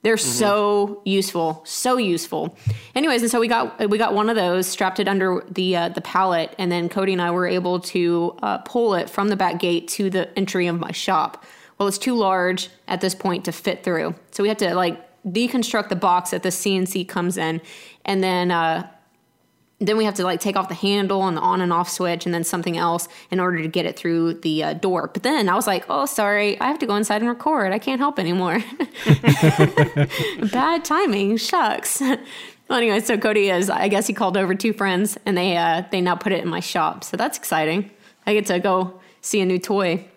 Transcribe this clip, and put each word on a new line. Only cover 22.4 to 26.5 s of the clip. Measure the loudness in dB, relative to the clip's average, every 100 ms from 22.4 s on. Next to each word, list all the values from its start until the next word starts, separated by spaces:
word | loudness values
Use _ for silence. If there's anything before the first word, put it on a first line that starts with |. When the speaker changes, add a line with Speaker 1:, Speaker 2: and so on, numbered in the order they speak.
Speaker 1:
something | -2 -2 -2 0
else | 0 0 -4 -14 -4
in | 0
order | 0 0
to | -2
get | -2
it | -4 -4
through | -2 0 0
the, | -2 -2 0
uh, | -2
door. | 0 0 0 -2
But | -4
then | 0 0 2
I | 2
was | 0
like, | -2 -2
"Oh, | -2 -2
sorry, | 0 0 2 0